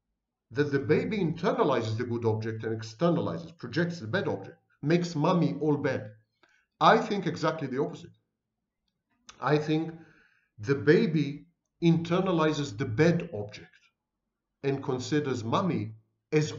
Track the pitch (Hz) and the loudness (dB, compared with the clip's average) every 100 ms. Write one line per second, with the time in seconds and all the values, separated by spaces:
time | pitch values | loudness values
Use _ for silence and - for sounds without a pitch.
0 | _ _ _ _ _ 113 147 135 113 - | _ _ _ _ _ -2 0 0 2 2
1 | 90 208 170 - 208 254 175 123 110 110 | 2 0 -2 0 0 2 2 2 0 -4
2 | 123 117 113 107 113 110 113 110 - - | -4 -2 0 0 -4 -6 -4 -6 -8 -2
3 | 175 143 101 82 - - - 156 170 - | 0 2 -2 -6 -10 -14 -6 -2 -2 -4
4 | 110 185 165 95 - - _ _ 143 170 | -4 -4 -2 -4 -8 -18 _ _ 0 2
5 | 175 147 160 175 151 - 151 143 139 123 | 0 0 2 4 2 0 0 0 0 -2
6 | 110 - _ _ _ _ _ _ 160 226 | -6 -16 _ _ _ _ _ _ 6 6
7 | - 202 170 - 160 156 135 123 165 - | 4 -2 -2 -2 -2 -2 -4 -2 -2 -6
8 | - - _ _ _ _ _ _ _ _ | -16 -20 _ _ _ _ _ _ _ _
9 | _ _ - - 123 147 156 156 165 - | _ _ -20 -6 2 2 2 0 -2 -8
10 | - _ _ _ _ - 104 135 107 185 | -18 _ _ _ _ -8 -2 2 6 6
11 | 226 156 139 139 - _ _ _ 170 165 | 4 0 -2 -6 -14 _ _ _ 2 4
12 | 165 180 190 165 156 147 135 107 113 107 | 2 0 2 2 2 0 -4 -6 -4 2
13 | 165 165 - 104 101 - - _ _ _ | 4 2 -2 -8 -10 -14 -20 _ _ _
14 | _ _ _ _ _ _ 139 139 - 127 | _ _ _ _ _ _ -4 -4 -4 -4
15 | 110 151 135 117 110 156 190 120 107 - | -2 -2 0 -4 -2 0 0 -2 -6 -12
16 | _ _ _ 151 147 | _ _ _ 0 0